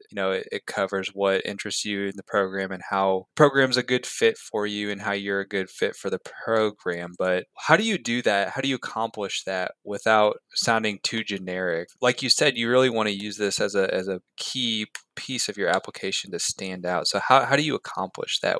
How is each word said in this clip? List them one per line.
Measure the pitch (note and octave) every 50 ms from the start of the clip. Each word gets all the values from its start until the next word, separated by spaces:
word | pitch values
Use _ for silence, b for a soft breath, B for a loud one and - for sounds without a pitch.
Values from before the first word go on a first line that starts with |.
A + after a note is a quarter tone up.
| - _
you | G#2
know, | G2+ F#2+ F#2+
it, | F#2+ F#2+ - -
it | G#2 G2+ -
covers | - - G#2 G2 F#2+ G2+ G2 F#2 - G2
what | G2 G2 F#2+ G2 F#2+ -
interests | - G2+ G2 - G#2 - - -
you | G#2 G#2 G2 G2+
in | G2 G2
the | G2 -
program | - - G#2 G2 F#2 F#2+ G2 G2 F#2+ F#2+
and | F2+ - -
how | G2+ G2 G2 F#2+ F#2+ F#2+ - _ -
program's | - D3+ C#3 C3+ C#3 C3+ B2+ B2
a | B2+
good | B2 - B2+ B2 -
fit | - - - B2 A2+ A2
for | - - - - G#2+ G#2
you | G#2 G#2 G#2 G#2 G#2
and | G2+ G2
how | G2+ G#2+ G2+
you're | G2+ G2 G2+ G2 G2
a | G2
good | G2 G2+ G2 F#2+ -
fit | - - G2+ G2 -
for | - - F#2+
the | F#2 F2+
program. | - - - - - - A2+ A2+ A2 G#2+ G#2 _ - F2+ F2 F2 F2 F2 -
But | - F#2 F#2 F2+ F#2 - _ _
how | - - - D#3+
do | F#3 A3
you | A3+ G#3
do | D3 A2+ A#2+ A#2+ B2 -
that? | A2+ G2+ G2 G2 F#2+
How | - -
do | C3+
you | C3+ C3+
accomplish | A#2+ - - - A2 A2+ A2 - G#2+ G2+ F#2+ - - -
that | F#2+ F#2+ F#2 F#2 - - _ -
without | G2+ G#2 G2+ - A2+ A2 G#2+ G#2+ G#2+ - - _ _ -
sounding | - - B2 A2+ A2 A2 G#2+ G2+ F#2+
too | - - A#2+ A2+ A2
generic? | - G2+ F#2+ F#2 F#2 F2+ F#2 F#2 F2+ E2+ E2 F2 - - -
Like | B2 B2 B2 -
you | C3+ B2
said, | - - D3+ D3 B2+
you | A#2 A#2 A#2
really | B2 B2+ C3 C3
wanna | A2+ A2+ G#2+ G#2+
use | G2+ G2 G#2 G#2 G2
this | G#2 G#2 G2 - -
as | G#2+ G2+ G2+
a, | G2 F#2+ - F2+
as | F#2+ F#2 F#2+
a | F#2 F#2 - _ -
key | - - - - C3 B2 A#2 A2+ A2 G#2+ - - - - _ -
piece | - - - C3 A#2 -
of | - G2+
your | G2+ F#2+ E2+
application | F2 F#2+ - - - - - F#2+ - - - G2
to | F2+ E2+
stand | - - - - G2 F#2+ F#2 F2+ F2
out. | F2+ F2+ E2+ D2+
So | - - G2 -
how, | - C3 C3+ C3
how | - C#3
do | C#3+ D#3
you | D3+ B2
accomplish | - - - - F#2 F#2 F#2 - - - - - -
that | - F#2+ F2